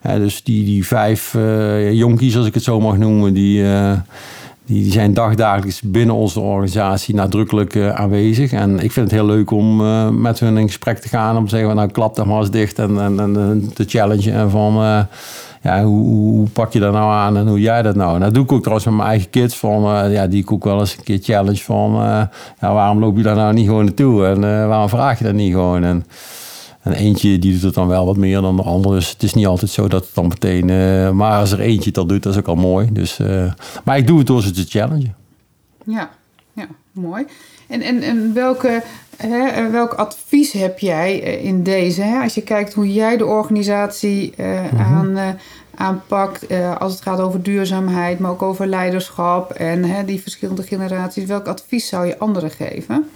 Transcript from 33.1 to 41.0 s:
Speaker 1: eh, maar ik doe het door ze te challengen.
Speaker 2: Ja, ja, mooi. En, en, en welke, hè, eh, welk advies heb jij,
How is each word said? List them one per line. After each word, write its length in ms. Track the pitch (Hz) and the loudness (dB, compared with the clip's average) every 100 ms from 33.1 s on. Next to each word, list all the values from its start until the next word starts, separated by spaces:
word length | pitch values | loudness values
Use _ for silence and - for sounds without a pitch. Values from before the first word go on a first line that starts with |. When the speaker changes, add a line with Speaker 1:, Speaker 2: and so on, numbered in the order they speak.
| - | -4
Speaker 1:
eh, 340 | 101 95 90 90 - - | -2 0 -2 -4 -12 -8
maar 120 | - 139 | -2 2
ik 100 | 123 | 4
doe 120 | 160 | 4
het 80 | 127 | 4
door 160 | 127 | 2
ze 80 | 98 | 0
te 140 | 92 90 | -2 -4
challengen. 460 | 107 113 156 127 98 _ _ _ _ _ _ | -2 -2 -2 -4 -8 _ _ _ _ _ _
Speaker 2:
Ja, 260 | - 220 165 - _ _ _ | -8 -8 -8 -14 _ _ _
ja, 140 | - 175 156 _ | -18 -18 -20 _
mooi. 320 | 190 170 190 294 - - - _ | -12 -10 -8 -10 -14 -20 -20 _
En, 120 | 240 | -8
en, 200 | 240 247 | -4 -4
en 320 | - 233 220 | -2 -2 0
welke, 480 | 220 254 254 254 233 233 - - - | 0 0 0 0 -2 -6 -18 -20 -10
hè, 300 | 220 240 262 | -6 -2 -2
eh, 240 | - 226 | -2 -2
welk 220 | 233 233 | 0 -2
advies 580 | - 214 - - 285 294 | -2 -6 -8 0 2 2
heb 260 | 202 190 - | 0 -4 -2
jij, 440 | 196 160 | -2 -2